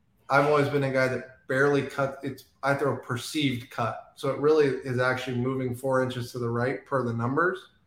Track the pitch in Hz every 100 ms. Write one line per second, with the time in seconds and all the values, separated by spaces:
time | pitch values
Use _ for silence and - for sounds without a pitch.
0 | _ _ - 139 143 147 135 143 135 131
1 | 131 117 - - - 131 143 143 135 -
2 | 135 - 143 - - _ 135 139 147 120
3 | - 123 - 156 143 120 117 - 113 98
4 | - - 139 131 143 156 143 127 135 123
5 | 127 127 - 123 123 131 127 120 135 131
6 | 131 127 120 127 117 117 123 170 - 135
7 | 120 117 120 143 175 185 - _